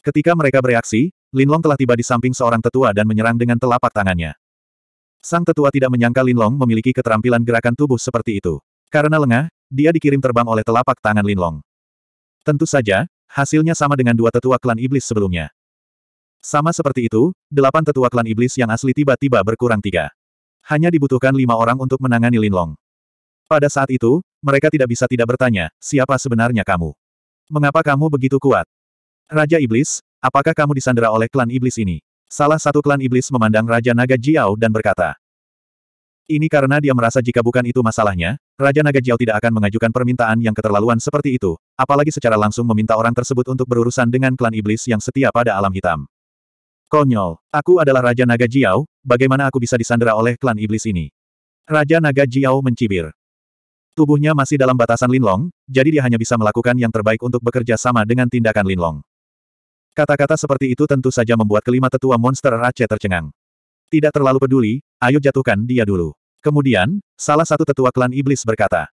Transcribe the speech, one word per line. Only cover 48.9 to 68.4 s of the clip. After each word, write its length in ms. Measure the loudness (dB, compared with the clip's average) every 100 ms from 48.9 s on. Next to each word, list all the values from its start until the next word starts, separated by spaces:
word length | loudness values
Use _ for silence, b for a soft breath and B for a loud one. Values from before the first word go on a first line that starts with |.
| _
bagaimana 480 | -2 0 2 0 0
aku 80 | -2
bisa 160 | -2 -2
disandera 400 | 0 0 2 2
oleh 240 | 0 -2
klan 160 | -4 -4
iblis 320 | -4 -4 -4
ini?" 240 | -6 -6 _ _ _ _ _ _
Raja 320 | -2 2 2
Naga 240 | 2 0
Jiao 400 | 0 0 0 0
mencibir. 480 | 0 -2 -2 -2 -6 -12 _ _ _ _ _ _ _
Tubuhnya 400 | -2 2 2 2
masih 240 | 0 0 2
dalam 160 | 2
batasan 320 | 2 2 2 2
Lin 160 | 2
Long, 200 | 2 0 -4 -10 _
jadi 160 | 0 2
dia 160 | 2
hanya 160 | 0 -2
bisa 160 | -2
melakukan 400 | 0 0 0 0
yang 160 | 0 0
terbaik 320 | 0 0 -2
untuk 160 | -2 -2
bekerja 400 | -2 -4 -2 -2
sama 240 | 0 -2
dengan 240 | 0 0 0
tindakan 400 | 0 0 0 -2
Lin 160 | -2
Long. 160 | -4 -6 -16 _ _ _ _ _ _ _ _
Kata-kata 400 | -4 0 2 0
seperti 400 | 0 -2 -2 -2
itu 80 | -2 0
tentu 240 | 0 0
saja 240 | -2 0 0
membuat 240 | 2 0
kelima 240 | 0 0 0
tetua 320 | 0 0 0
monster 320 | 0 0 -2 0
Rache 240 | -2 -2 -4
tercengang. 400 | -2 -4 -4 -6 -16 _ _ _ _ _
"Tidak 240 | 0 0
terlalu 320 | 2 2 2
peduli, 320 | 2 2 0 -2 -8 _
ayo 240 | 0 2
jatuhkan 400 | 2 0 0 -2
dia 240 | 0 0 0
dulu." 240 | 0 -4 -8 _ _
Kemudian, 560 | -2 0 2 2 0 -2 -8
salah 320 | _ -2 0 2
satu 160 | 0
tetua 320 | 0 0 0
klan 160 | 0 -2
iblis 320 | -2 -2 -2